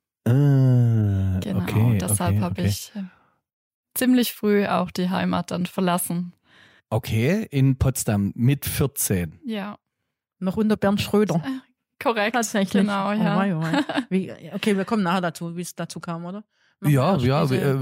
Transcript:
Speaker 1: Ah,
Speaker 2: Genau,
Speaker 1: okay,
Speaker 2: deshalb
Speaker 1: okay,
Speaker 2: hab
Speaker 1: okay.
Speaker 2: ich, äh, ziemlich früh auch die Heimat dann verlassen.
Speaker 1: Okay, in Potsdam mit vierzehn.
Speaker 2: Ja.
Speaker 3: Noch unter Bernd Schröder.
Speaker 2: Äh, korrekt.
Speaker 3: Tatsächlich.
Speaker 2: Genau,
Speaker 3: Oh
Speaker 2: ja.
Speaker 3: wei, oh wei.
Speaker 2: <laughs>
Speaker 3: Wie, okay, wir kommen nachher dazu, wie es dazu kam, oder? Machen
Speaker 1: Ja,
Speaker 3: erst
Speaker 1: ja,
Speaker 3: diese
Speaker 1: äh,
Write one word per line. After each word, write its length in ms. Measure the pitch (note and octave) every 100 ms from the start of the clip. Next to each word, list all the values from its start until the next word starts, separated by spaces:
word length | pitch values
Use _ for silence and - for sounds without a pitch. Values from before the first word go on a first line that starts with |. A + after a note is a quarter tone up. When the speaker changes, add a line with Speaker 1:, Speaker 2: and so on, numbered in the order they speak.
| _ _
Speaker 1:
Ah, 1120 | - C3 C#3+ C3+ C3 B2 A#2+ A2+ G#2 G2 F#2+ F#2+
Speaker 2:
Genau, 200 | - F#2
Speaker 1:
okay, 380 | F2 G#2+ A#2+ G#2+
Speaker 2:
deshalb 360 | - G#2 F3+
Speaker 1:
okay, 60 | G2+
Speaker 2:
hab 120 | F3
Speaker 1:
okay. 140 | G2+ F3
Speaker 2:
ich, 240 | G2+ - -
äh, 80 | F#2 _ _ _ _ _ _ _ _
ziemlich 380 | - B3+ B3+ A#3
früh 340 | - G#3 G3+ G3
auch 240 | F3+ F3+
die 200 | - F3+
Heimat 420 | F#3+ F3+ F3+ -
dann 140 | F3 F3+
verlassen. 680 | - F3+ F3 - E3+ F3 - _ _ - _ -
Speaker 1:
Okay, 560 | A2 - A2 C3 G#3 -
in 240 | C#3 C3+ C3
Potsdam 560 | C3 - - G#2 G2
mit 300 | - A#2+ C#3
vierzehn. 760 | - - C#3+ - - F#2+ D#3 -
Speaker 2:
Ja. 340 | C#4 G#3+ D#3 - _ _ _ _ _ -
Speaker 3:
Noch 160 | F#3 G3+
unter 200 | G#3+ G#3
Bernd 240 | G3 G3+
Schröder. 360 | - G#3 G#3 E3
Speaker 2:
Äh, 680 | C4+ C4 - _ _ -
korrekt. 320 | C#4 A3+ G#3
Speaker 3:
Tatsächlich. 480 | A#3+ A3+ G#3+ F#3+ G3
Speaker 2:
Genau, 280 | G3+ G3+ G3
Speaker 3:
Oh 20 |
Speaker 2:
ja. 260 | G#3+ E3+ E3
Speaker 3:
wei, 160 | G3
oh 60 | D#3+
wei. 240 | D#3+ C#4+ -
Speaker 2:
<laughs> 140 | - A#3+
Speaker 3:
Wie, 220 | F#3 E3+ - E3
okay, 240 | G3+ A3 G3
wir 80 |
kommen 200 | F#3+ A3
nachher 160 | F3 F#3
dazu, 340 | F3 - E3+ E3+
wie 60 |
es 140 | F3 -
dazu 240 | E3+ E3+
kam, 240 | F3 E3
oder? 180 | F3 G3+ - _ _ _
Machen 100 | D3+
Speaker 1:
Ja, 180 | C#3 D3
Speaker 3:
erst 100 | F3+
Speaker 1:
ja, 180 | B2 C#3+
Speaker 3:
diese 140 | D3 B2+
Speaker 1:
äh, 140 | C#3 C3+